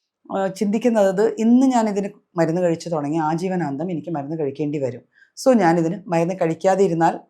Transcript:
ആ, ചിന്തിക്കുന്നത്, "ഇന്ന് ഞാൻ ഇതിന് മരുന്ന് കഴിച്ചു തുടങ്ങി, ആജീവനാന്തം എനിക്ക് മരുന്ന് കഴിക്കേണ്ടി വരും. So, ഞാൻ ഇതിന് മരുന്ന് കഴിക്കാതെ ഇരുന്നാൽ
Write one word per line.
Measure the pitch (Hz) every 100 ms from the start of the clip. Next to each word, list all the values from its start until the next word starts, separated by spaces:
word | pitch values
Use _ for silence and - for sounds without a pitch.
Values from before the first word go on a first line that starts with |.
| _ _ - 196
ആ, | 190
ചിന്തിക്കുന്നത്, | 190 202 220 240 226 190 185 220 -
"ഇന്ന് | 226 240 262
ഞാൻ | 247 220
ഇതിന് | 202 196 - _ 175
മരുന്ന് | 160 170
കഴിച്ചു | 175 165 170
തുടങ്ങി, | 160 143 160
ആജീവനാന്തം | 156 165 185 185 147 139 185
എനിക്ക് | 160 175
മരുന്ന് | 151 139 160
കഴിക്കേണ്ടി | 139 135 147 147
വരും. | 127 120 - _ _ - 262
So, | 240
ഞാൻ | 175 170
ഇതിന് | 165 175 -
മരുന്ന് | 165 170 185
കഴിക്കാതെ | 165 160 190 190
ഇരുന്നാൽ | 196 165 170 -